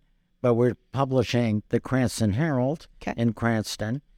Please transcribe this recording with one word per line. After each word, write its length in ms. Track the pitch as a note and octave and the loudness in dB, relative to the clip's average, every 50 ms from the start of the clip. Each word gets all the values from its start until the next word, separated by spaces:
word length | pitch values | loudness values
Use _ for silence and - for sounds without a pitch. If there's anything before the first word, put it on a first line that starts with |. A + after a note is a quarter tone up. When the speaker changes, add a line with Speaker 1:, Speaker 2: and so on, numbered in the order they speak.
| _ _ _ _ _ _ _ _ | _ _ _ _ _ _ _ _
Speaker 1:
but 120 | - B2 A#2 | 2 2 4
we're 220 | A2+ B2 B2 G#2 - _ _ | 4 4 2 0 -2 _ _
publishing 720 | - C3 C3+ C3 C3 C3 G#2 - - A#2+ A#2+ A2+ G#2 G#2+ - - | -4 -2 -2 0 2 0 2 2 2 0 2 2 0 -2 -2 -2
the 100 | - A#2 | -2 -2
Cranston 520 | - - B2+ C3 B2+ A2 - - A2+ G#2 F#2 | -2 0 0 0 0 0 0 0 0 0 2
Herald 520 | A#2+ E3 E3 C#3 B2+ B2 C3+ E3 - - - - - | 0 0 0 0 0 -2 -2 -4 -6 -10 -18 -18 -12
Speaker 2:
Okay. 140 | - - - | -8 -8 -4
Speaker 1:
in 160 | - A#2 A#2 | 0 0 0
Cranston. 720 | G#2 - A#2 A#2 A#2 A2 G2+ - - - G#2+ A2 B2 C#3+ - _ _ | 0 0 0 0 0 0 -2 -4 -6 -8 -6 -6 -6 -8 -10 _ _